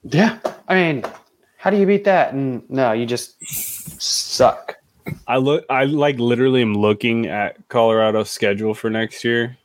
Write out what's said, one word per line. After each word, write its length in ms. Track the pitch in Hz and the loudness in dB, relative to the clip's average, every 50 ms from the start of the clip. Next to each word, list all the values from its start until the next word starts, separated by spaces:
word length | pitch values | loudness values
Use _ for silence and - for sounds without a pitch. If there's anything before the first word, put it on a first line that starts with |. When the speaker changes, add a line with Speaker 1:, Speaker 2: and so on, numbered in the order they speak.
| _ | _
Speaker 1:
Yeah. 340 | 127 131 156 214 226 - - - - - - _ | 0 2 2 2 2 0 -4 -10 -10 -10 -10 _
I 80 | - 185 | -2 0
mean, 280 | 190 175 165 151 123 - - - - _ _ _ _ _ _ _ | 2 2 0 -2 -4 -6 -10 -14 -16 _ _ _ _ _ _ _
how 140 | _ - 190 | _ -2 0
do 60 | 202 | 2
you 100 | 202 196 | 4 4
beat 160 | 190 202 196 202 | 4 2 2 2
that? 300 | 202 190 170 139 - - | 2 4 4 2 2 0
And 360 | 135 139 131 127 113 - - | -4 -2 -2 -4 -6 -8 -6
no, 220 | 131 135 131 120 | -2 0 2 2
you 160 | 110 113 120 | 2 0 -2
just 360 | 117 123 120 - - _ _ - - - - - - - - - - - - | -2 -4 -6 -6 -12 _ _ -14 -10 -10 -10 -8 -10 -12 -14 -14 -16 -14 -10
suck. 760 | - - - - - - - - 107 - - - - - - _ _ _ _ _ _ - - - - | -8 -6 -4 -6 -6 -6 0 2 4 2 2 0 -12 -16 -16 _ _ _ _ _ _ -12 -12 -12 -6
Speaker 2:
I 100 | - 120 | -4 -2
look, 280 | 131 131 143 147 165 - - | 0 0 0 0 0 -2 -2
I, 140 | 139 127 139 | 0 0 2
like, 340 | 139 151 151 143 147 143 120 | 2 2 2 0 0 0 0
literally 420 | 120 120 120 120 131 135 127 127 | 0 0 2 2 2 2 4 2
am 140 | 120 110 104 | 2 2 2
looking 500 | 101 104 107 107 - - 117 113 117 113 | 2 2 2 2 2 0 -2 0 0 -2
at 420 | 87 80 104 101 92 - - - _ | -4 -4 -4 -4 -4 -6 -12 -18 _
Colorado's 600 | - 120 113 113 110 110 110 107 107 110 104 - | 2 2 4 4 4 4 2 2 2 0 -2 -4
schedule 460 | - - 113 101 101 101 110 110 107 | -4 -2 0 0 0 0 -2 -4 -4
for 160 | - - 113 | -4 -4 -4
next 320 | 110 110 113 110 - - - | -2 -2 -4 -4 -6 -4 -2
year. 340 | 120 117 120 120 127 123 _ | 0 0 0 -2 -4 -8 _